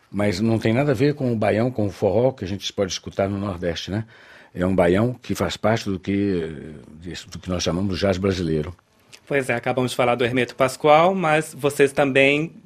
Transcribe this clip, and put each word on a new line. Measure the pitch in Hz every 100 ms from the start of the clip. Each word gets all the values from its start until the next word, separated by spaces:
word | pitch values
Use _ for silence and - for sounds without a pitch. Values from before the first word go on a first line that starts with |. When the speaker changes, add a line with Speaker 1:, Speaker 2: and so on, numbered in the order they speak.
| _ 98
Speaker 1:
Mas | 104 92
não | 113 110
tem | 117
nada | 117 147
a |
ver | 104 147
com | 143 127
o | 113
baião, | 104 104 127
com | 127 101
o |
forró | - 104 101 131
que | 131
a | 90
gente | 98 -
pode | - 95
escutar | - 92 - 98
no | 101
Nordeste, | 101 85 87 80 -
né? | 104 110 - - - -
É | -
um | 90
baião | 90 87 95 120
que | 123 -
faz | 98 87 -
parte | 107 113 104
do | 92
que, | - 101 101 87 80 71 73 73 62 78 87 78 -
do | 82
que | 92
nós | 90
chamamos | 87 87 98 87
de |
jazz | 98 90
brasileiro. | 98 92 82 78 76 87 _ _ _ - -
Speaker 2:
Pois | 143 123
é, |
acabamos | 117 127 123 123
de | -
falar | 123
do | 123
Hermeto | 117 127 117
Pascoal, | - 131 - 151 151 180 190
mas | 160 156 156 135
vocês | 139 - 139
também | 151 143 135 139 147 165 -